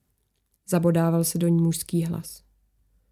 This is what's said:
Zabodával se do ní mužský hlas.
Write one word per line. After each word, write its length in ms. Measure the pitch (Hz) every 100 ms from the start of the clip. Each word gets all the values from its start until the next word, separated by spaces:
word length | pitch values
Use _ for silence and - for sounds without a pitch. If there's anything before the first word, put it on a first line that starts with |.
| _ _ _ _ _ _ -
Zabodával 560 | 175 170 165 165 170
se 140 | 165 175
do 100 | 170
ní 140 | 170
mužský 420 | 165 165 - 170
hlas. 380 | 165 165 - - _ _ _ _ _ _ _